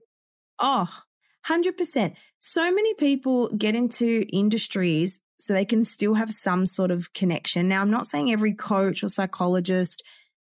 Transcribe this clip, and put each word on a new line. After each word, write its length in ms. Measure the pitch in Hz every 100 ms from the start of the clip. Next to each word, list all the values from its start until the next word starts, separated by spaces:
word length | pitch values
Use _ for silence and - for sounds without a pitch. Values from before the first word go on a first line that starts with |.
| _ _ _ _ _ -
Oh, 300 | 269 254 180 - - _ _ _ -
hundred 320 | 339 349 370
percent. 380 | 349 254 180 - - -
So 320 | - 330 339
many 200 | 381 440
people 560 | 427 285 269 262 247 233 202
get 200 | 214 226
into 500 | 247 - 233 226 214
industries 880 | 196 208 220 - 196 180 156 185 - _ -
so 140 | -
they 120 | 190 202
can 200 | 226 233
still 300 | - 208 220
have 160 | 220
some 340 | 214 190 180 185
sort 260 | - 185
of 220 | 175 175
connection. 560 | - 185 165 - 175 185
Now, 120 | 190
I'm 100 | 202
not 160 | 226 -
saying 240 | 294 269
every 220 | 220 214
coach 500 | 208 - 196 196 -
or 60 | 202
psychologist 920 | - 185 - 180 180 180 185 175 - - - _ _ _